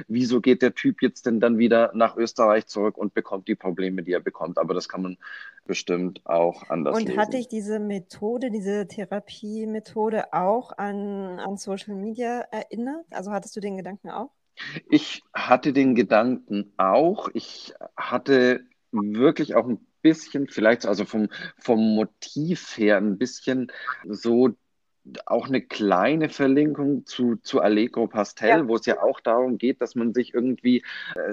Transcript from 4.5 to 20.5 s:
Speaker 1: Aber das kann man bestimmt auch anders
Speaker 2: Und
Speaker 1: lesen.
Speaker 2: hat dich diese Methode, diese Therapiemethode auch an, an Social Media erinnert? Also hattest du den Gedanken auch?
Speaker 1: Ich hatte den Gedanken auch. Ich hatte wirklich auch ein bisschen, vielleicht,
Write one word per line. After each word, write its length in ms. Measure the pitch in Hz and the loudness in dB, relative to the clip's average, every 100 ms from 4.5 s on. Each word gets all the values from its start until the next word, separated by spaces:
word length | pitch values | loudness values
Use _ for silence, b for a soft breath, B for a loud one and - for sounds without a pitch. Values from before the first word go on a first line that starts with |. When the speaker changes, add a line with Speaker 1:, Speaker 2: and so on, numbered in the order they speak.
| 85 | -2
Speaker 1:
Aber 160 | 82 | -2
das 140 | 90 - | -2 -4
kann 140 | 92 | -8
man 160 | 92 92 B B B B - | -8 -8 B B B B -8
bestimmt 600 | 92 - 87 90 - - | -6 -2 -2 -2 -6 -2
auch 440 | 85 85 - - | 0 0 -2 -6
anders 340 | 82 69 226 | -4 -2 -2
Speaker 2:
Und 0 | |
Speaker 1:
lesen. 140 | 220 - | -2 -2
Speaker 2:
hat 160 | 214 | -2
dich 140 | 262 233 | -4 -6
diese 320 | 220 202 214 | -8 -6 -6
Methode, 720 | 208 202 175 - 208 240 254 | -6 -8 -10 -10 -6 -4 -6
diese 360 | 214 190 208 190 | -6 -4 -4 -6
Therapiemethode 1500 | - 190 202 - - 208 220 220 214 214 226 214 214 - | -10 -8 -10 -10 -16 -12 -8 -6 -8 -8 -4 -2 -2 -2
auch 380 | 165 185 226 247 - | 0 2 0 -2 -8
an, 600 | 202 202 202 196 190 180 | -8 -6 -6 -8 -8 -8
an 180 | 190 196 | -8 -8
Social 380 | - 196 - 196 | -8 -8 -8 -10
Media 460 | 208 226 233 240 - | -8 -6 -6 -6 -8
erinnert? 540 | 214 - 208 247 311 330 | -10 -10 -8 -8 -8 -12
Also 200 | - 190 | -12 -8
hattest 240 | 202 - 214 | -8 -8 -10
du 40 | |
den 180 | 202 190 | -8 -8
Gedanken 320 | 175 202 180 | -10 -12 -12
auch? 200 | 185 262 _ _ - B 147 - | -12 -12 _ _ -16 B -12 0
Speaker 1:
Ich 340 | 151 - - _ | 0 0 -14 _
hatte 400 | - - 127 151 | -4 2 2 4
den 220 | 135 135 120 | 4 4 4
Gedanken 800 | 101 107 120 123 - 101 101 - | 4 4 2 -2 -4 -6 -4 0
auch. 520 | 95 110 165 - - | 2 4 4 0 -4
Ich 400 | 120 - - - - - - | -6 -10 -16 -18 -18 -18 -12
hatte 640 | - 123 - 131 123 123 - _ _ | -6 -2 4 6 6 2 -4 _ _
wirklich 640 | 110 104 107 143 160 151 117 | -4 -2 4 4 4 2 2
auch 120 | 117 | 2
ein 180 | 107 _ _ | -2 _ _
bisschen, 460 | 160 160 - 139 | 2 2 -2 -6
vielleicht, 380 | 139 | -4